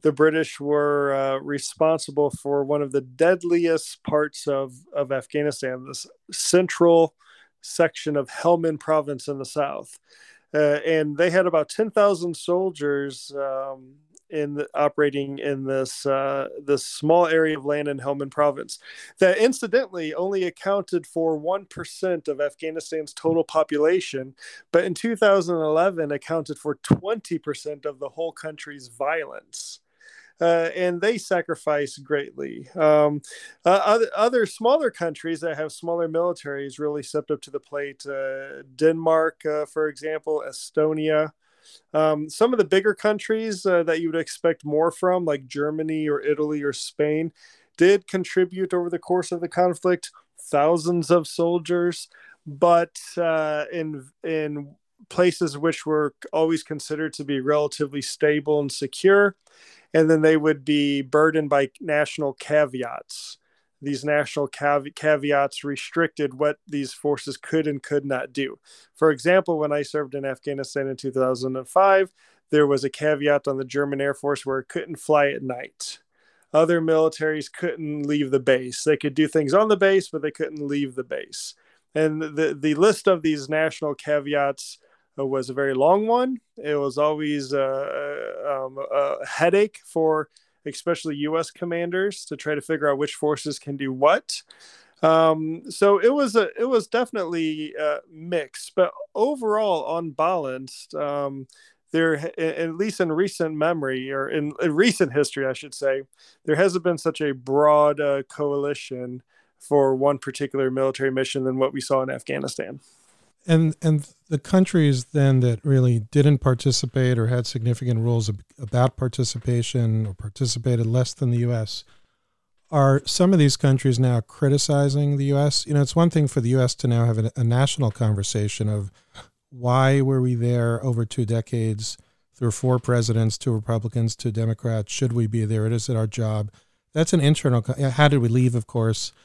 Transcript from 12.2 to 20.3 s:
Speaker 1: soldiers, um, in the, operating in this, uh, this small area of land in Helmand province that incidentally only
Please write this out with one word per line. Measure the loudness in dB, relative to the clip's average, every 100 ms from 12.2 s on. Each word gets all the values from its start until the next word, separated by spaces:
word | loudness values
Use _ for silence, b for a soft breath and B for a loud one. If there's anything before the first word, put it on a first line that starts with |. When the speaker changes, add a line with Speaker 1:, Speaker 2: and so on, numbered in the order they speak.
| -4 -8
Speaker 1:
soldiers, | -2 0 0 -4 -4 -2 -4 -10 -14 -8
um, | -6 -6 -8 -12 -18 _ _ _ _
in | -6 -4
the, | -4 -6
operating | 0 0 2 0 0 -6 -6
in | -6 -4
this, | -4 -4 -4 -6 -2
uh, | -2 -2 -4 -6 -10
this | -2 -2 -2
small | -6 2 4 4
area | 2 0 -2
of |
land | -4 -4 -2
in | -6
Helmand | -6 -6 -6
province | 0 0 0 -10 -14 B B B _
that | 4 4
incidentally | 2 0 0 0 0 -6 -6
only | -2 -2